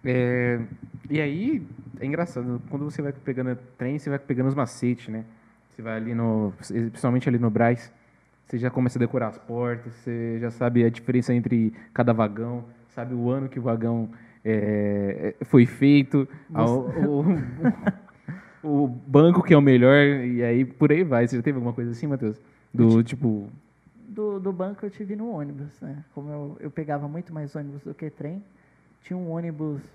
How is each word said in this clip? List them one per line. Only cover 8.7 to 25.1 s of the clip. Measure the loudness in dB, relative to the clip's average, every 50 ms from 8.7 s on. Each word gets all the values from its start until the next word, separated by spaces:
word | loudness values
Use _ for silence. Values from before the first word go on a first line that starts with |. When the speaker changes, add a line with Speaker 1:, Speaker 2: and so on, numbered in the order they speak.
Speaker 1:
começa | 0 0 0 0 2 0
a |
decorar | 0 0 0 -2 -4 -4
as | -6 -10
portas, | -12 -8 -6 -4 -4 -4 -4 -6 -10 -16 -18
você | -14 -10 -8 -6 -6 -4 -4 -4 -4
já | -6 -6
sabe | -4 -2 -2 2 4 4 4
a | 4
diferença | 2 0 -4 0 0 0 2 2 0
entre | 0 2 2 2 2 2 0 -2 -6 -20 -10
cada | _ 0 2 2
vagão, | 4 2 2 0 0 -6 -8 -8 -8 -10 -10 -14 -20 _ _ _
sabe | _ -12 -10 -8
o | -6 -4 -2 -2
ano | -2 -2 -4 -6
que | -8 -6
o |
vagão, | -2 -2 -2 0 0 -2 -2 -2 -4 -6 -10 -18 -20 -20 -20 _ _
é, | 0 0 0 2 0 0 0 0 0 0 0 -2 -2 -4 -4 -6 -6 -6 -6
foi | -6 6 8 8 8
feito, | 6 4 2 4 6 6 6 4 4 0 0 0 0 -8 -20 -18 _ 0
a, | 2 2
Speaker 2:
Você | 2 2 0 -2 -4 -2 -2
Speaker 1:
o, | 0 0 0 0 2 2 0 0 -2 -6 -8 -2 0 0 0 0 -4 -6 -6 -6 -16 -20 _ _ _ -16 -16 -16 -16 -20 -20 -12
o, | -6 -2 0 0 0
<laughs> |
o |
banco | 0 -2 -8 -10 4 6 8 8 8 6 4
que | 6 8
é | 8 8
o |
melhor, | 10 8 8 8 8 8 8 8 8 6 4 0 -2
e | -2 -2 0 0
aí | 2 2 2 2
por | 0 0 0 2 4
aí | 4 2
vai. | 2 2 2 2 2
Você | 2 0
já | -2
teve | -2 -2 -2
alguma | -2 -4 -4
coisa | -6 -6 -6 -8
assim, | -6 -6 -4
Matheus? | -4 -4 -2 -4 -4 -6 -6 _ _ _ _ _ _
Do, | 2 4 6 6 8 6
Speaker 2:
Eu |
ti-, | 4 2 -2
Speaker 1:
tipo | -2 -2 -2 -2 -2 -6 -12 -18 -20 _ _ _ _ _ _ _ -20 -20 -14
Speaker 2:
do, | -8 -6 -4 -4 -4 -4
do | -6 -6
banco | -4 -4 -6 -8 -6 -8 -10
eu | -12
tive | -10 -10 -10 -8